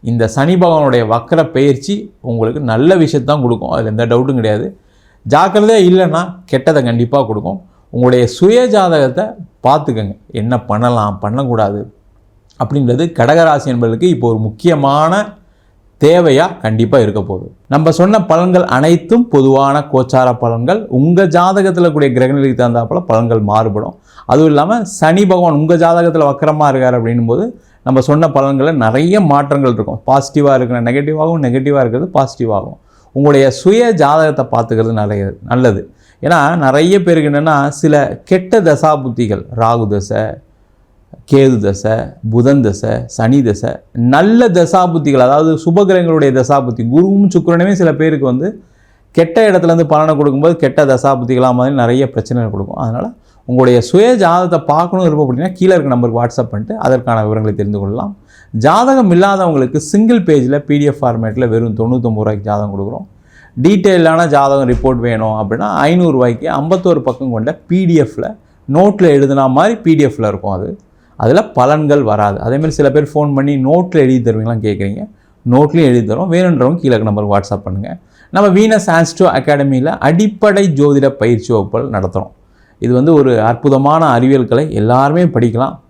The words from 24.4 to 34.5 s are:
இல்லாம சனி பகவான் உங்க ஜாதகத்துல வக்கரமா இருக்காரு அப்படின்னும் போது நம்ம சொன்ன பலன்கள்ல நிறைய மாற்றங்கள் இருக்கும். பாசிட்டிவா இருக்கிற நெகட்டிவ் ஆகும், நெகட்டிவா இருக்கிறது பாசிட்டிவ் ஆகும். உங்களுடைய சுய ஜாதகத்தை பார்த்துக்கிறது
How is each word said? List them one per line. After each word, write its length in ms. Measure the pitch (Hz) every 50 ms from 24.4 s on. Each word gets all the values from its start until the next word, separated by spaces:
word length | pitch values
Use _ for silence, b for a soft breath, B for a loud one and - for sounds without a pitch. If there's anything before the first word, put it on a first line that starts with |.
| 156 160
இல்லாம 360 | 147 143 147 175 220 240 214
சனி 420 | 175 - - 160 156 170 190 208
பகவான் 260 | 180 185 180 180 170
உங்க 240 | 156 143 151 160 175
ஜாதகத்துல 480 | 165 170 165 170 170 170 170 156 160 151
வக்கரமா 440 | 143 139 139 156 151 151 151 151 143
இருக்காரு 260 | 135 131 131 127 123
அப்படின்னும் 300 | 123 113 113 117 120 117
போது 340 | 113 117 151 208 240 - b b b b b b
நம்ம 160 | - 131 131
சொன்ன 260 | 127 - 147 151 165
பலன்கள்ல 480 | 160 139 139 139 139 139 135 135 156 165
நிறைய 460 | 139 117 110 113 131 151 175 190 214
மாற்றங்கள் 520 | 190 151 143 143 143 139 147 139 139 127
இருக்கும். 300 | 120 107 107 - - 113 _
பாசிட்டிவா 480 | - 131 139 139 - - 151 143 143 135
இருக்கிற 280 | 131 127 117 123 120
நெகட்டிவ் 380 | 117 120 123 143 143 147 156 156
ஆகும், 220 | 156 165 170 165
நெகட்டிவா 380 | 147 127 120 135 135 143 143 139
இருக்கிறது 260 | 131 117 113 131 165
பாசிட்டிவ் 460 | 180 185 147 135 123 - - 123 117
ஆகும். 240 | 107 98 - - - _ b b b b b b
உங்களுடைய 380 | b 135 143 147 143 139 135 135
சுய 420 | 123 - - 190 208 226 240 233
ஜாதகத்தை 520 | 220 165 151 139 147 160 160 156 143 135 131
பார்த்துக்கிறது 480 | -